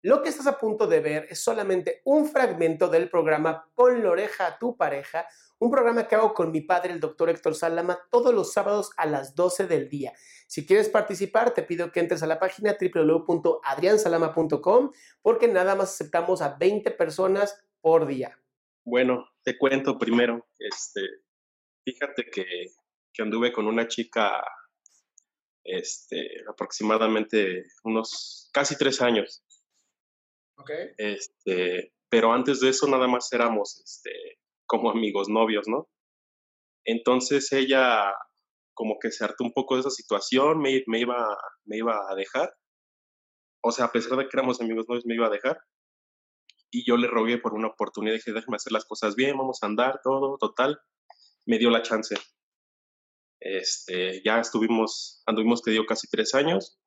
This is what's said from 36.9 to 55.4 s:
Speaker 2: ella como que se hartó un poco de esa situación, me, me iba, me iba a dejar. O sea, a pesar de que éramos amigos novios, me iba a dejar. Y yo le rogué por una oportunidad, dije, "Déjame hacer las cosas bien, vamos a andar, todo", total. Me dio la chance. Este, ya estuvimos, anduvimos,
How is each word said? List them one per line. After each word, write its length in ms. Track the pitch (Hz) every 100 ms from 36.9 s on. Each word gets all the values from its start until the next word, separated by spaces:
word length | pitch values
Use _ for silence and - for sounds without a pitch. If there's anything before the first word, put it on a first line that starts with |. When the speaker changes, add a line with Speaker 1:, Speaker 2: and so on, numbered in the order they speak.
| 117 117 127 127 143 135
Speaker 2:
ella 600 | 135 135 135 127 110 101 98 - _ _ _ _ -
como 220 | 110 107
que 120 | 113
se 120 | - 107
hartó 180 | -
un 100 | 120
poco 220 | 135 131 131
de 60 |
esa 80 | 131
situación, 680 | 120 - 101 - 131 143 156
me, 220 | 139 131 131
me 120 | 113
iba, 380 | 120 123 113 101 98 _ 104
me 120 | 107
iba 320 | 113 107 98
a 60 | 95
dejar. 380 | 98 131 160 _ _ _ _ _ _ _ _ _ _ _
O 100 | 117
sea, 140 | 113 117
a 60 |
pesar 240 | 117 123 131
de 80 | 131
que 80 | 131
éramos 240 | 127 123
amigos 240 | 113 113 113
novios, 200 | 120 120
me 80 | 117
iba 100 | 113
a 60 |
dejar. 260 | 101 127 160 _ _ _ _ _ _ _ _ _ _ _
Y 120 | 120 120
yo 120 | 120
le 100 | 120
rogué 300 | 117 113 120
por 160 | 120
una 160 | 107 110
oportunidad, 460 | - 104 - 107 110
dije, 180 | 117
"Déjame 240 | 110 110 107
hacer 160 | -
las 100 | 110
cosas 320 | - 107 107 104
bien, 220 | 135 139
vamos 220 | 131 123
a 20 | 104
andar, 340 | 107 127 135
todo", 340 | 131 135 135 139
total. 400 | - - 131 151 _ _ _ - _ _ -
Me 140 | 113
dio 100 | 120
la 120 | 117
chance. 320 | 117 110 104 107 - _ _ _ _ _ _ _ _ _ _ _
Este, 840 | 95 95 92 - - 92 92 95 107
ya 140 | 113
estuvimos, 840 | 113 113 110 113 110 - - - -
anduvimos, 340 | 110